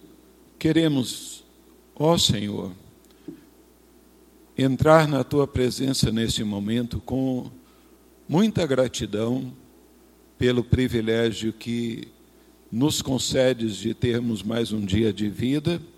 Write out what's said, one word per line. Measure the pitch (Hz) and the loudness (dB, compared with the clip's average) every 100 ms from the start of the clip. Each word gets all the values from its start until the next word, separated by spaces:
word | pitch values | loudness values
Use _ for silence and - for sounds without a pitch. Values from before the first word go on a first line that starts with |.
| - - - - - - | -20 -20 -20 -20 -20 -4
queremos, | 160 160 160 139 113 - - - - _ - - _ | 2 4 4 2 -2 -6 -12 -18 -20 _ -20 -20 _
ó | - 151 170 | 0 2 4
Senhor, | - 107 104 104 92 90 - - - - - - - _ _ _ _ - _ _ - _ - - | 2 0 -2 -6 -8 -12 -20 -20 -20 -20 -18 -18 -20 _ _ _ _ -20 _ _ -20 _ -14 -2
entrar | 135 127 151 160 151 | 0 2 6 6 6
na | 139 | 0
tua | 127 147 139 | 0 0 0
presença | 127 123 110 135 135 117 | 0 -2 0 -2 0 0
neste | 110 110 - | 0 -2 -2
momento | 107 101 101 117 117 - | -4 -4 -2 -2 -4 -8
com | - 127 131 127 - - - - _ - _ _ - | -6 -4 -2 -4 -8 -16 -20 -20 _ -20 _ _ -2
muita | 147 220 208 160 | 2 2 2 0
gratidão | 127 123 - 107 104 113 131 127 127 - - - _ _ _ _ - | 2 0 -2 -6 -2 -2 -2 -6 -14 -20 -20 -20 _ _ _ _ 0
pelo | 123 123 | 2 2
privilégio | 113 - 127 117 110 113 117 104 110 | 2 2 2 0 0 2 2 0 -6
que | 107 117 117 117 110 - - - _ _ _ - | -6 -6 -4 -4 -6 -12 -20 -20 _ _ _ -8
nos | 110 147 - | 0 0 0
concedes | - 127 - 135 131 123 113 95 | -2 -2 0 2 2 2 -2 -4
de | 110 | -6
termos | 110 120 117 120 107 | -2 0 0 -2 -4
mais | 101 117 117 | -2 -2 -2
um | 107 | -2
dia | 101 107 110 | 0 2 2
de | 95 107 | 0 -4
vida | 92 123 147 151 170 - | -2 -2 0 -2 -4 -6